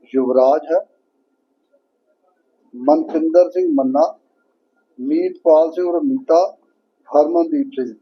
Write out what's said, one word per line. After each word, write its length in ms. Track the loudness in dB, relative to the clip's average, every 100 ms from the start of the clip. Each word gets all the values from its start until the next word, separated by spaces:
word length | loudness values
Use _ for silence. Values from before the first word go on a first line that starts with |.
| _ -4
ਯੁਵਰਾਜ 460 | 0 2 2 0 -2 -4
ਹੈ, 140 | -4 _ _ _ _ _ _ _ _ _ _ _ _ _ _ _ _ _ _ -6
ਮਨਪਿੰਦਰ 760 | 0 0 0 -2 2 2 2
ਸਿੰਘ 180 | 0 0 0
ਮੰਨਾ, 440 | 0 0 0 -2 _ _ _ _ _ _ _ -12
ਮੀਤਪਾਲ 720 | -4 -2 -2 -2 2 4 2
ਸਿੰਘ 140 | -2 -4
ਉਰਫ 180 | -2
ਮੀਤਾ, 540 | -2 -4 0 2 2 -6 _ _ _ _ _ 0
ਹਰਮਨਦੀਪ 520 | 2 0 -2 -4 -6
ਸਿੰਘ। 280 | -6 -10 -10